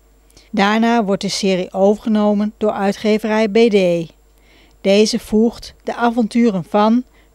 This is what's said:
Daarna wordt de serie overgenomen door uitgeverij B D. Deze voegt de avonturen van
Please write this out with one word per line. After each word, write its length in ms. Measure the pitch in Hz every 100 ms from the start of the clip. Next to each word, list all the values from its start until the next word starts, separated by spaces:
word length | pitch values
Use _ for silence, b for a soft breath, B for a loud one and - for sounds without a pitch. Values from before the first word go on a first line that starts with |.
| _ _ b b b
Daarna 540 | 208 202 214 226 233 196
wordt 180 | 196
de 60 | 196
serie 440 | - 196 185 180
overgenomen 800 | 196 196 208 - 214 208 208 214 -
door 160 | 208
uitgeverij 760 | - 196 196 214 214 214 214 220
B 220 | 214 233
D. 420 | 202 185 170 160 _ _ _ b b b b
Deze 380 | 190 202 214 226
voegt 560 | - 214 233 - - -
de 120 | - 220
avonturen 720 | 240 233 220 240 233 185 160
van 340 | 208 214 240 - b b